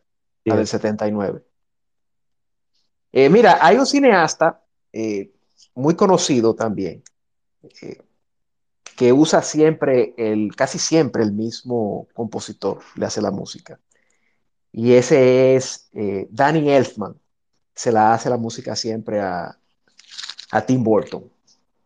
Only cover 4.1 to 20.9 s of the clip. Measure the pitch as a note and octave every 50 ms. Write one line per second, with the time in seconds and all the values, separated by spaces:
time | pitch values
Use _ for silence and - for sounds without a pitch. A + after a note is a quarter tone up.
4.1 | G#3 F3+ D#3+ D#3 - - D#3 E3 - - _ _ _ _ _ _ - A2 A2 A2+
5.1 | G#2 G2 G2+ - _ _ _ _ _ _ _ _ _ B2 C3 D3+ F3+ F#3 G#3+ F#3+
6.1 | F#3 - - - D3 A#2+ A2 A2+ G#2+ - A#2 A2 G2 G2 F#2+ E2 - A2 _ _
7.1 | _ _ _ _ _ _ _ _ _ _ _ - _ - - - - - _ _
8.1 | _ _ _ _ _ _ _ _ _ _ _ _ _ _ _ - _ - B2+ A#2+
9.1 | B2+ C#3+ D#3 D#3+ - E3+ - - - D3+ D3+ D#3 D#3+ D#3 D3+ C#3 C3 B2+ A2 -
10.1 | - - A2+ A2 G#2+ G#2+ G#2+ G2+ - - C3 C3 - - - - D#3+ E3 D#3 A#2
11.1 | F2 G#2+ A2+ G#2+ G2+ G#2 A2 A#2 - - - B2+ B2 A#2 A2 G2+ F2 - - _
12.1 | _ - A#2 G#2+ - G#2+ - - G2+ - - G2 - - - - _ - G#2 G#2+
13.1 | - A2 G#2 G2 G2 F#2+ - - - - _ - - _ _ _ _ _ _ _
14.1 | _ _ _ _ _ _ _ _ _ _ _ _ - A2 A#2 A#2+ B2+ B2 B2 -
15.1 | D#3+ D3 B2+ B2+ B2+ C3 C3 C3 C3 C3 B2+ - - - _ _ _ A2 G#2+ G2
16.1 | G2+ F#2+ F#2 - G#2 A2+ C#3 D3 D#3 D#3+ D3 C#3+ C#3 C3 A#2+ - - G#2+ G2 F2+
17.1 | - _ _ _ _ _ _ _ _ _ _ _ _ - - B2 A2+ G#2+ G#2+ A2
18.1 | A#2 A2+ - C#3 B2 A#2 A2+ A2+ - - - - A2 - - A2+ A2 A2+ G#2+ -
19.1 | A2 G#2 G2 F#2 F2+ F2 D#2 - - _ _ _ _ _ _ _ _ - _ _
20.1 | - - - - - - - _ - A2 - - C3 B2+ A#2 A2